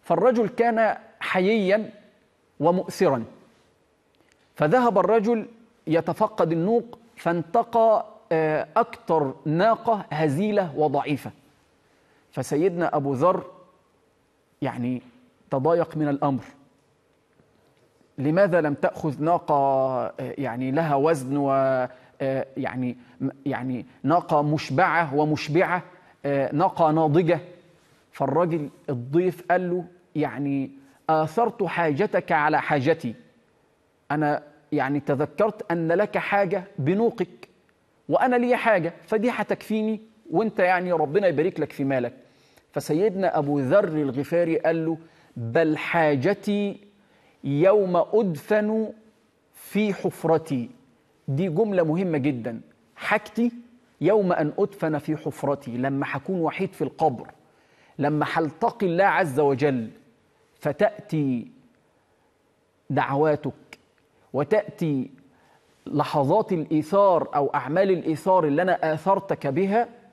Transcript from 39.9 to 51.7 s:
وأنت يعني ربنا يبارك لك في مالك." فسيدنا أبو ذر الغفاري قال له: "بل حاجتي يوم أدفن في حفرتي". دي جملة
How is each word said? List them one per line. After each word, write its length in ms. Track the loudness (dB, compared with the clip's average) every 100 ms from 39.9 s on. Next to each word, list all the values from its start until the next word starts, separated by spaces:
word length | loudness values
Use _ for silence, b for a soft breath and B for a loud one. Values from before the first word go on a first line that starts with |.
| -4 -10 _ -4
وأنت 280 | -2 0 2
يعني 320 | 2 2 2
ربنا 360 | 0 2 2 2
يبارك 320 | 2 0 -2
لك 120 | -6
في 120 | -4
مالك." 300 | -2 0 -2 -8 b b b b b
فسيدنا 680 | -10 -2 0 0 0 0 0
أبو 220 | 0 0
ذر 240 | 2 2 2
الغفاري 680 | -2 -2 -4 -2 0 0 0
قال 280 | 0 0 -2
له: 120 | -6 B B B -10
"بل 400 | -2 0 2 0
حاجتي 1000 | -2 2 2 2 0 -2 -2 -2 -2 -6 -18 _ b b b b
يوم 520 | -4 4 6 6 2 0
أدفن 960 | 2 0 0 -4 -2 0 0 -2 -4 -10 _ _ _ _ _
في 400 | -20 -6 -2 -2
حفرتي". 760 | -2 -6 -4 0 0 0 -6 -6 -14 _ _ _ _ -6
دي 220 | -2 -2
جملة 340 | 0 0